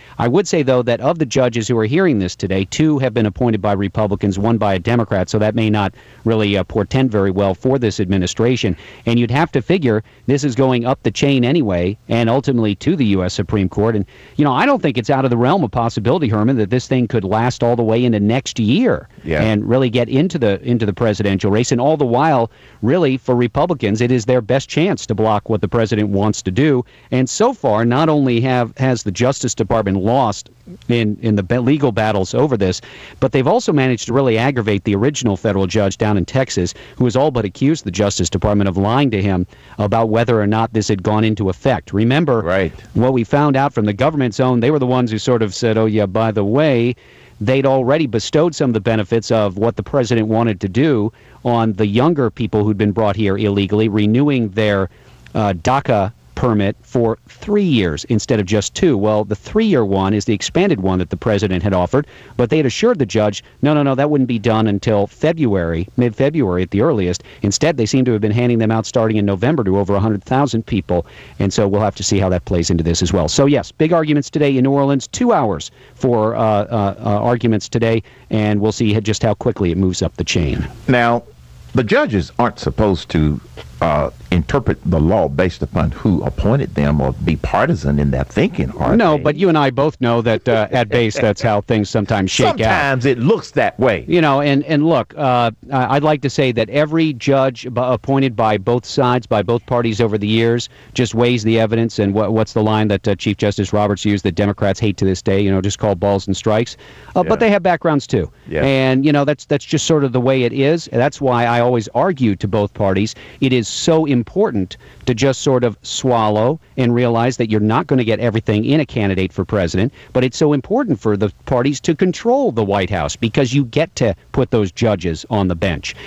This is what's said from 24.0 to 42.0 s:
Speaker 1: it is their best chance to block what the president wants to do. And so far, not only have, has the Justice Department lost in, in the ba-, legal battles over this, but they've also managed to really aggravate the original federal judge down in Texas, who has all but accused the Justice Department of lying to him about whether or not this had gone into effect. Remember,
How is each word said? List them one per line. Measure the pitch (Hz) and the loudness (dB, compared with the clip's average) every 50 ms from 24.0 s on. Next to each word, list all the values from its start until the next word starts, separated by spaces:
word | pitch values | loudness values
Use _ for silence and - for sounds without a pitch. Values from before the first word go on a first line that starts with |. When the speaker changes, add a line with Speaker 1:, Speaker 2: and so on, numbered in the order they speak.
Speaker 1:
it | 123 120 | 0 0
is | 131 123 104 | 0 0 2
their | 107 127 127 | 2 0 0
best | 113 98 123 135 - - | 0 0 -2 -2 -2 -2
chance | - 147 160 202 165 - - | -2 0 0 0 0 -2 -4
to | - 110 | -4 -2
block | 95 110 110 107 104 - - | 0 0 2 0 0 0 -2
what | 113 98 | -2 -2
the | - 92 | -2 -2
president | - 120 113 104 117 104 107 104 | 0 0 0 0 0 -2 0 0
wants | 98 98 101 110 - - | 0 0 0 0 -2 -2
to | - 95 | -4 -4
do. | 92 104 143 156 143 123 120 - - - - - | -2 0 2 2 2 0 -2 -6 -12 -20 -10 -4
And | - 127 131 127 | -2 -2 -2 -2
so | - - 214 247 269 | 0 0 0 0 0
far, | - - 131 107 107 117 | 0 0 0 2 2 2
not | 120 120 135 160 160 | 2 2 2 2 2
only | 156 147 139 131 120 117 | 2 2 2 2 2 0
have, | 117 131 127 123 120 110 - - | 0 0 0 0 -2 -2 -4 -2
has | 131 131 127 113 - | 0 0 0 0 -2
the | 104 | -6
Justice | 90 - 120 127 139 - - 120 - | -4 0 0 0 0 0 -4 -4 -2
Department | - 113 95 - 113 107 101 95 98 | -2 -2 -2 0 0 0 0 -2 0
lost | 92 107 120 139 131 110 101 - - - - _ _ - 175 - - - | 0 0 2 2 2 0 -2 -4 -10 -16 -20 _ _ -20 -20 -12 -4 -2
in, | 123 117 113 104 104 - | 0 0 0 0 -2 -2
in | - 117 110 | -2 0 0
the | 104 98 | 0 0
ba-, | 92 120 127 | -2 -2 0
legal | 123 120 147 156 139 131 | 0 0 0 2 0 0
battles | 104 104 107 110 107 101 95 - - | 0 0 0 0 0 0 -2 0 0
over | 120 135 151 131 104 | 0 0 0 0 0
this, | 98 92 92 - - - - - - - - - | 0 -2 -2 -4 -8 -14 -20 -20 -20 -20 -6 -4
but | - 131 | -2 0
they've | - 139 123 139 | 0 0 2 2
also | 196 247 240 - | 0 0 0 0
managed | 175 143 135 131 123 110 - - | 0 2 2 2 0 -2 -4 -2
to | 113 | 0
really | 135 139 127 110 110 | 0 2 2 2 2
aggravate | 120 139 139 123 107 107 104 98 - | 0 0 0 0 0 0 -2 0 0
the | 113 101 | 0 0
original | 98 107 143 151 - - 117 98 92 | 0 0 0 -2 -2 -2 -2 -2 0
federal | - 113 98 98 95 90 | -2 -2 0 0 0 0
judge | - 110 101 98 95 - | 0 0 0 0 -2 -2
down | 110 107 104 101 | -2 0 0 0
in | 85 | -2
Texas, | - - 131 135 - - - 87 90 - - - - - | -2 -2 -2 -2 -2 -2 -4 -4 -4 -6 -10 -18 -20 -4
who | - 123 | -2 -2
has | 123 104 | 0 2
all | 127 139 156 | 2 0 0
but | 135 120 107 | 0 -2 -4
accused | 98 - - 135 139 160 156 - | -4 -4 -2 -2 0 0 -2 -4
the | 101 | -6
Justice | 87 92 104 101 - - 92 82 | -2 0 0 0 0 -2 -2 -2
Department | - 92 - 107 104 104 98 95 | -2 -2 0 0 2 2 0 0
of | 85 | 0
lying | 95 98 104 113 135 143 135 | 0 0 0 2 0 0 0
to | 107 98 | 0 0
him | 95 101 95 90 90 - - - - - - - | 0 0 0 -2 -2 -4 -8 -16 -20 -16 -6 -4
about | 107 101 107 113 117 113 | -2 0 2 0 0 2
whether | 107 113 117 127 120 110 | 2 0 2 2 2 2
or | 104 101 | 2 0
not | 107 110 110 113 - | 0 0 0 0 -2
this | 113 101 - | -2 0 0
had | 110 98 90 | -2 -2 0
gone | 110 107 107 107 | 0 0 2 2
into | 110 110 101 104 95 | 0 0 0 -2 -2
effect. | 90 - - 135 127 - - - - | -4 -2 -2 -2 -2 -2 -4 -4 -2
Remember, | 101 | 0